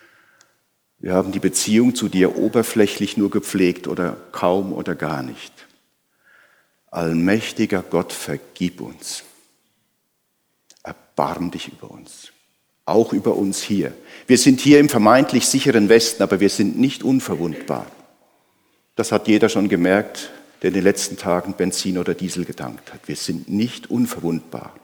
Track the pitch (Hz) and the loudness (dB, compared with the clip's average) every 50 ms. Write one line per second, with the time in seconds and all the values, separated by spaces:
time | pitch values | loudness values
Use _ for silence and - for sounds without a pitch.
0 | _ _ _ _ _ _ _ _ _ _ _ _ _ _ _ _ _ _ _ _ | _ _ _ _ _ _ _ _ _ _ _ _ _ _ _ _ _ _ _ _
1 | - 90 92 92 95 98 92 98 - 92 - - - 107 107 110 123 127 123 - | -6 0 0 0 0 0 -2 -2 -2 -2 -2 -2 -2 2 4 4 4 4 2 0
2 | 110 95 90 92 92 - - - 98 110 - 120 113 - - 113 104 101 - - | -2 -2 2 2 2 2 2 0 -2 0 0 0 0 0 2 2 2 2 0 -2
3 | 104 - - - 101 98 - 104 - - - 95 95 90 87 - - - 87 90 | -6 -4 -2 0 0 0 0 -2 -4 -2 0 2 2 2 2 -2 -6 -8 -6 -4
4 | 87 85 - - - - - - - 90 90 98 95 95 - - - 92 85 - | -4 -4 -6 -8 -14 -16 -8 -2 0 0 2 0 -2 -4 -6 -8 -6 -8 -6 -6
5 | 80 78 78 69 64 62 57 - - - - - - _ _ _ _ _ _ _ | -6 -6 -6 -6 -8 -10 -12 -14 -18 -20 -20 -20 -20 _ _ _ _ _ _ _
6 | _ _ _ _ _ _ _ _ _ _ _ _ _ _ _ _ _ _ - 87 | _ _ _ _ _ _ _ _ _ _ _ _ _ _ _ _ _ _ -8 -4
7 | 85 80 82 82 85 95 104 113 107 - - - 110 - 104 92 90 - - 85 | -2 0 0 2 2 2 2 0 -2 -4 -4 -2 -2 -2 -2 -4 -4 -2 -2 -2
8 | - - - - - - 73 69 - - - - 90 87 - - 55 - - - | -2 -2 -6 -10 -8 -8 -8 -8 -10 -14 -8 -6 -6 -4 -4 -8 -14 -16 -16 -16
9 | - - - - - - _ _ _ _ _ _ _ _ _ _ _ _ _ _ | -14 -14 -14 -14 -16 -18 _ _ _ _ _ _ _ _ _ _ _ _ _ _
10 | _ _ _ _ _ _ _ _ _ _ _ _ _ _ _ _ - - - - | _ _ _ _ _ _ _ _ _ _ _ _ _ _ _ _ -20 -18 -18 -20
11 | _ _ _ 78 73 71 87 - 90 87 - 80 - - - - - - - - | _ _ _ -4 -4 -4 -4 -6 -6 -8 -8 -10 -12 -16 -18 -18 -20 -20 -20 -20
12 | - - - - - - _ _ _ _ _ _ _ _ _ _ _ - 85 110 | -20 -20 -20 -20 -20 -20 _ _ _ _ _ _ _ _ _ _ _ 0 2 2
13 | 113 - - 220 - 120 - 98 101 98 95 - - - 107 95 78 65 - - | 2 2 0 -2 -2 -2 -2 0 -2 -2 -4 -6 -6 -4 -2 -2 -2 -4 -8 -12
14 | - - - - - - 127 117 - 143 131 127 - 143 147 147 147 147 - 113 | -20 -20 -20 -10 2 4 4 6 6 6 4 4 6 8 8 8 8 6 4 4
15 | 104 107 120 131 139 - - 120 - - - 131 - 143 123 113 104 98 113 117 | 6 6 6 6 4 2 2 0 0 0 0 0 2 2 4 4 6 8 6 6
16 | - - - - 98 - 101 90 101 95 - - 104 98 - - 123 139 139 - | 6 4 0 0 0 2 2 4 2 2 2 2 0 0 0 0 0 0 0 -2
17 | - 120 131 131 - - 92 73 85 82 76 - - - 71 58 50 - - - | -2 0 0 0 0 -2 -4 -4 -4 -4 -6 -8 -8 -6 -6 -8 -8 -12 -18 -20
18 | - _ _ _ _ _ _ _ _ _ _ _ _ _ _ _ _ _ _ - | -20 _ _ _ _ _ _ _ _ _ _ _ _ _ _ _ _ _ _ -6
19 | 107 - 113 101 - 110 107 104 113 107 - 95 98 98 101 85 87 92 95 104 | -2 0 0 0 2 2 4 4 4 2 2 0 0 0 2 2 2 4 2 2
20 | 110 - - - - - - - - _ _ _ - 90 90 98 90 98 101 - | 0 -2 -8 -14 -14 -16 -18 -20 -20 _ _ _ -4 -2 -2 2 2 2 2 2
21 | - - 98 - - 95 87 90 - 98 95 - 92 92 - - - 95 90 90 | -2 -8 -10 -8 -4 -2 -2 -2 -4 -6 -6 -4 -4 -2 -4 -4 -4 -4 -4 -2
22 | 85 90 85 - 92 87 - 90 85 - 73 - 73 60 57 - - - - - | -2 -4 -4 -4 -6 -6 -6 -6 -8 -8 -10 -12 -12 -12 -14 -16 -18 -20 -20 -18
23 | - - 76 - - - - - - - 98 104 113 123 - - - - - 120 | -14 -12 -10 -8 -8 -8 -8 -8 -8 -6 -4 -2 -2 -4 -4 -10 -10 -6 -2 -2
24 | 123 113 - 80 82 85 82 80 - - - 60 - - - - | -2 -2 -4 -6 -4 -4 -4 -4 -6 -10 -14 -14 -14 -16 -18 -20